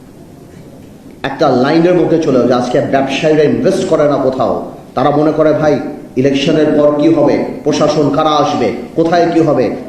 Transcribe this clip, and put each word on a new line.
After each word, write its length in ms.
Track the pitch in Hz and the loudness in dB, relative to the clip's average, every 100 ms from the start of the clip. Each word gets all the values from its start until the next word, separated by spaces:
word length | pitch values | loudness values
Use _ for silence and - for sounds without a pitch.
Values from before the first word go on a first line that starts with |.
| - - - - - - - - - - - - | -20 -20 -20 -20 -20 -20 -20 -20 -20 -20 -20 -12
একটা 260 | 135 - 151 | -8 -2 0
লাইনের 460 | 123 139 165 175 | 2 2 2 2
মধ্যে 280 | 175 - - | 2 2 0
চলে 160 | 156 127 | 0 0
যাবে। 160 | 123 | 2
আজকে 260 | 123 - 143 | 0 0 -2
ব্যবসায়ীরা 640 | - 170 - - 156 156 | 0 -2 -2 -2 0 2
ইনভেস্ট 460 | 143 117 156 - - | 2 2 0 0 0
করে 200 | 156 147 | 0 0
না 80 | 135 | 0
কোথাও, 560 | 131 127 107 87 - - - | -2 -2 -2 -4 -8 -16 -10
তারা 160 | 127 139 | -2 0
মনে 220 | 147 156 | 0 0
করে, 200 | 151 156 | 2 2
"ভাই, 280 | 147 156 131 - - - - | 2 0 -2 -4 -12 -8 -2
ইলেকশনের 500 | 135 139 139 151 151 | 0 0 0 0 2
পর 340 | 147 147 - | 2 2 2
কি 80 | 165 | 2
হবে, 360 | 156 131 110 - - | 2 2 0 -2 -6
প্রশাসন 460 | - 147 151 156 143 | -4 -2 0 0 0
কারা 200 | 143 156 | 0 0
আসবে, 420 | 151 143 - 123 117 - | 0 0 0 -2 -4 -6
কোথায় 360 | - 165 175 - | -2 0 2 2
কি 100 | 165 | 2
হবে, 360 | 156 131 127 - | 2 0 0 -4